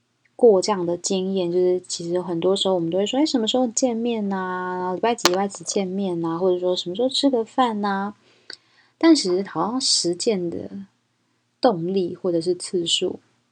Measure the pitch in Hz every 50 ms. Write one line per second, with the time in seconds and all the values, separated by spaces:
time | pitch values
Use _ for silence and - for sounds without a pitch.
0 | _ _ _ _ _ _ _ - 247 233 196 185 180 214 208 185 175 170 175 175
1 | - - 196 185 185 190 190 190 180 170 175 180 180 180 180 180 180 - - -
2 | 170 170 175 180 170 180 175 165 170 185 196 190 - 190 190 180 165 165 175 190
3 | 208 208 254 269 311 320 - 240 220 214 - 254 254 233 214 - 269 247 233 226
4 | 233 240 233 220 208 196 196 190 185 185 185 185 180 180 180 180 180 185 185 175
5 | - 233 240 233 - - 180 190 202 202 - - 170 - - 208 196 180 185 196
6 | 202 185 175 170 165 165 165 165 190 185 180 180 180 180 180 180 - 175 180 208
7 | 247 262 262 - - 277 269 226 220 - - 269 254 233 220 208 202 202 196 196
8 | 196 208 214 _ _ _ _ _ _ - - - _ _ _ _ _ _ _ -
9 | - 330 320 277 - 185 180 185 196 - - 160 170 208 247 262 - - - -
10 | - 170 175 175 - 240 214 185 175 170 170 - - - 196 196 196 - _ _
11 | _ _ _ _ _ _ _ _ _ _ _ _ - 247 196 165 165 180 190 196
12 | 180 170 175 - - 185 170 165 160 180 180 180 - - - 175 170 165 - -
13 | 185 180 - - _ _ _ _ _ _